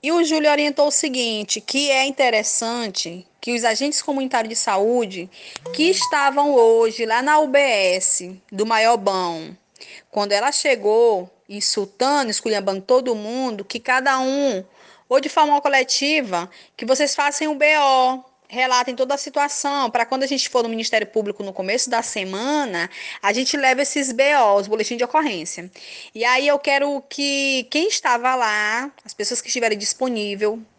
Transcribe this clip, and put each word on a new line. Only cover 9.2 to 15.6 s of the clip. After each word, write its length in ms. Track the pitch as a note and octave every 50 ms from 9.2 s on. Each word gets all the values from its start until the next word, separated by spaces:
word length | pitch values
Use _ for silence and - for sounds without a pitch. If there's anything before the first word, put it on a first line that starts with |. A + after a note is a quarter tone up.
| F#3 F3 E3+ D#3+ D#3+ D#3 F3+ _ _ _ _ _ - - - - _ _
quando 220 | - G#3+ G3+ G3+ G3+
ela 180 | G3+ A3 C#4
chegou 800 | D4 - - D4+ C4 A3+ G3 G#3 G#3+ A3+ A#3 A#3 G#3+ F#3+ F3+ F#3 _ _ _ _
insultando, 840 | G3+ G#3 G3+ - - A3 G3 G3 _ _ B3 C4 D4 D4 C4+ A3+ G#3+
esculhambando 480 | - - A#3 G#3+ G3+ G3 G3 F#3+ G3
todo 340 | F#3+ - B3+ B3+ B3+ B3+ A#3
mundo, 500 | G#3+ G#3 G#3+ A#3 B3+ C4 B3+ A3+ G3+ G3
que 140 | - - A#3+
cada 400 | A#3 - B3 C4 C4 C#4 C4+ C4
um, 460 | C4 C4 C4+ C#4+ C#4+ C#4 A3+ F#3 F#3+ _ _ _ - - - _ _ _
ou 120 | B3 C4+
de 80 | C#4 D4+
forma 320 | - E4+ D4+ D4 D4 C#4+